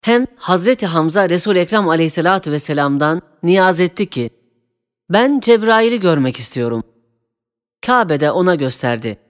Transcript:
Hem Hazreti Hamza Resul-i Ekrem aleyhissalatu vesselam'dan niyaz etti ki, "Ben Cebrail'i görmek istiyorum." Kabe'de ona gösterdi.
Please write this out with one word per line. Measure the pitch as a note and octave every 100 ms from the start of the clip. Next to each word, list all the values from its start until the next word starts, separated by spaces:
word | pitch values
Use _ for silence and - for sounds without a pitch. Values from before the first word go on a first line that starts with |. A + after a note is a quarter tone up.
Hem | - A#3+ C4
Hazreti | _ - F3+ G3 B3+
Hamza | F#3+ E3 D#3+ F#3 F#3
Resul-i | F3 G#3 F#3
Ekrem | F3 G#3+ F#3
aleyhissalatu | E3 D#3+ E3+ E3 F#3+ D#3+
vesselam'dan | D3 - D3 C#3+ C#3 D3+ E3+ _ _
niyaz | E3+ F#3+ F#3 E3+
etti | F3+ - -
ki, | C3 A#2 _ _ _ _ _ _ _ _
"Ben | G3 C4 C#4+
Cebrail'i | A3+ A#3 A3 A3 A3+ A#3
görmek | F#3 D3+ C3 -
istiyorum." | A#2 B2+ A#2 A2+ - _ _ _ _ _ _ _ _ _
Kabe'de | - B3 F#3+ D3 D3+
ona | F3 F3+
gösterdi. | E3 C3+ - B2+ A#2 A#2 G2+